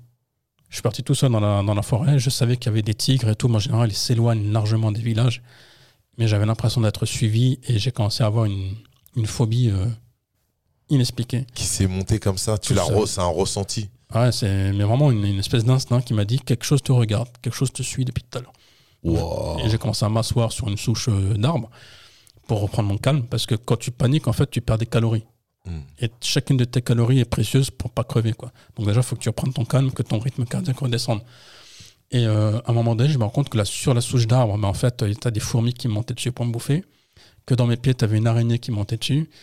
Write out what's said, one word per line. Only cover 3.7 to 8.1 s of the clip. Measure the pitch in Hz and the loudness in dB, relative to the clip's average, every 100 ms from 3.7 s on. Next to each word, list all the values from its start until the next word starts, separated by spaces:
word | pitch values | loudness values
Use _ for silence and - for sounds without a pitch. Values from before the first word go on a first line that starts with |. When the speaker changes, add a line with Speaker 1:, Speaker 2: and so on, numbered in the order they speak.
| 113 117 | 2 0
Speaker 1:
ils | 98 | 0
s'éloignent | - 117 117 110 104 | 0 2 2 2 0
largement | 110 107 110 110 | 0 0 0 0
des | 104 | 0
villages. | 113 113 123 120 - - - - _ _ _ - | -2 0 0 0 -10 -20 -20 -20 _ _ _ -2
Mais | 113 | 2
j'avais | 104 107 | 2 2
l'impression | 113 117 - | 2 0 2
d'être | 110 - 120 | 0 0 -4
suivi | - 110 110 127 - - | 0 0 4 2 0 -2
et | 113 | -2
j'ai | 120 | 0
commencé | - 104 | 0 -2